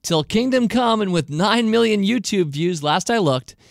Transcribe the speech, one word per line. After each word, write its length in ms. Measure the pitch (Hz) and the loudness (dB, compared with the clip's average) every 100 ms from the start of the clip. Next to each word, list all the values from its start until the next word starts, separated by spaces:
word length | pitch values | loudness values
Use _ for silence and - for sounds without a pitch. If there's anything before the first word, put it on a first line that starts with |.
till 200 | - 165 | -4 -2
Kingdom 440 | 151 214 254 254 233 | 0 0 0 2 2
Come 340 | 247 240 220 | 2 2 0
and 100 | 196 | 0
with 180 | 175 143 | -2 -2
nine 420 | 151 202 226 226 | -2 0 0 2
million 320 | 226 233 208 | 2 2 2
YouTube 460 | 196 247 - 202 160 | 0 -2 -2 -2 -2
views 340 | 139 170 170 | -2 -2 -2
last 260 | 147 170 - | -2 -2 0
I 80 | 233 | 0
looked, 380 | 165 127 - - _ | 2 0 -4 -18 _